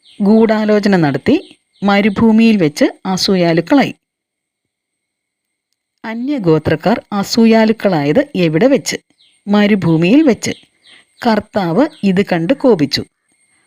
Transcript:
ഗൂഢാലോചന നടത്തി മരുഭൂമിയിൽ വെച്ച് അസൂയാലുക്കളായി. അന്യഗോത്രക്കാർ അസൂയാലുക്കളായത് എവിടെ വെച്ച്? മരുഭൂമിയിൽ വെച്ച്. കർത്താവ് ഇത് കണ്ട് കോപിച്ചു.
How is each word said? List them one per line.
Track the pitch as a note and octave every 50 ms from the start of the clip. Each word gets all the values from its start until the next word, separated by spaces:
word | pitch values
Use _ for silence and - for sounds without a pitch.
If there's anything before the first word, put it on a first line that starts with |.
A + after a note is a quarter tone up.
| _ - - -
ഗൂഢാലോചന | G3+ G3 A3 A3 A3+ G#3+ A3 G#3+ G#3+ G#3+ G#3+ G#3 G3+ G#3 G3
നടത്തി | F3 D#3 C#3+ C3 - - G#3+ C#4 F#4 - - _ _ _ _ _ -
മരുഭൂമിയിൽ | F#3+ G3+ G3+ G3+ G#3 A3 G3 - A#3 A3 A3 A3 A3+ A3+ G#3+
വെച്ച് | G3 E3 D3 - - - E3 - _ -
അസൂയാലുക്കളായി. | F#3 F#3 F3 - - G3 F3+ F3 E3+ E3 E3+ F3 - D4 C#4 G3+ - - _ _ _ _ _ _ _ _ _ _ _ _ _ _ _ _ _ _ _ _ _ _ _ _ _ _ _ _ _ _ _ _ _ _ _ _ _ _ _ _ _ -
അന്യഗോത്രക്കാർ | A3 A3+ A#3 B3 C#4 D4+ B3+ F#3+ E3 D#3 D#3 - - D#3+ - - F3 A3+ - - -
അസൂയാലുക്കളായത് | G#3 G3+ F#3+ - - A#3 A3+ A3+ A3 A3 A3+ A3 A3 - - G3+ F3+ D3+ C#3+ D3 D3+ C4+ D4+ - -
എവിടെ | F#3+ F3 D#3+ D#3 D#3+ A3
വെച്ച്? | C4+ C#4+ G3+ - - - - _ _ _ _ _ _ _ _ - G3+
മരുഭൂമിയിൽ | G3+ G#3 G#3 G3+ G#3+ G3 F3 E3 E3 D#3 E3+ F3+ B3 D4+
വെച്ച്. | E4 C4+ G#3 - - A#3 - - _ _ _ _ _ _ - - _ _ _ - -
കർത്താവ് | A#3+ A3 G#3 - _ - G#3 F#3 E3+ D#3+ G#3+ D4 D#4+ - -
ഇത് | - G3 F3+ F#3+ G3+ -
കണ്ട് | F#3 E3 E3 F#3+
കോപിച്ചു. | C#4+ - - C4 G#3+ D#3+ C#3+ - - A#2+ - _ _ _ _ _ _ _ _ _ _ _ _